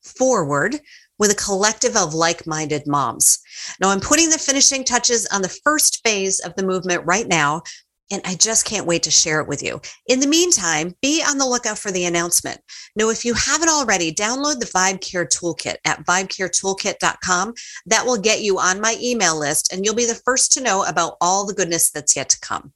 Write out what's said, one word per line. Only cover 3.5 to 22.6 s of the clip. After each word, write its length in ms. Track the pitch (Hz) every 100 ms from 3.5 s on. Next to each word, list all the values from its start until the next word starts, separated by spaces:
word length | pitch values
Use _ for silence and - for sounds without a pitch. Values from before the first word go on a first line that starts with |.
| - - -
Now, 100 | 190
I'm 100 | 196
putting 300 | - 302 330
the 80 | 311
finishing 460 | - 277 262 269
touches 420 | 254 240 240 233 -
on 140 | 202
the 160 | 185 -
first 380 | - 302 - -
phase 360 | 226 208 190 190
of 120 | 180 170
the 100 | 190
movement 400 | 185 180 175 160
right 220 | 185 226
now, 340 | 165 147 156 - - _ _ _
and 100 | 196 -
I 100 | 185
just 300 | 214 226 -
can't 200 | 214 147
wait 160 | 170
to 80 | 160
share 280 | 147 175 156
it 80 | -
with 160 | 143
you. 160 | - - - - -
In 120 | 254
the 80 | 277
meantime, 680 | 320 359 339 180 156 170 180
be 220 | 269 320
on 140 | 294 277
the 80 | 269
lookout 320 | 247 233 208
for 140 | 208
the 140 | 185 175
announcement. 540 | 170 175 - 135 - _ - - -
Now, 140 | 220
if 140 | 220
you 100 | 240 226
haven't 340 | - 302 330
already, 420 | 302 247 190 165
download 460 | 156 208 262 285 285
the 60 | 226
Vibe 340 | 185 185 190
Care 260 | - 185 165
Toolkit 500 | - 175 160 - - -
at 200 | - 156
vibe 300 | 180 190 -
care 140 | 185
toolkit 480 | - 196 190 208 175
dot 200 | 175 -
com. 300 | 175 180 196 233 - - -
That 200 | 220 233
will 120 | 247
get 220 | 202 208
you 180 | 214 190
on 220 | 147 185
my 160 | 220 233
email 380 | 247 240 180 160
list, 320 | 147 156 -
and 140 | 185 196
you'll 100 | 220
be 100 | 233
the 140 | 233 -
first 260 | 262 -
to 80 | -
know 220 | 254 196
about 340 | 196 170 165 -
all 240 | 175 190 202
the 80 |
goodness 380 | 202 175 165 -
that's 240 | 151 143 -
yet 140 | 131
to 100 | -
come. 340 | - 101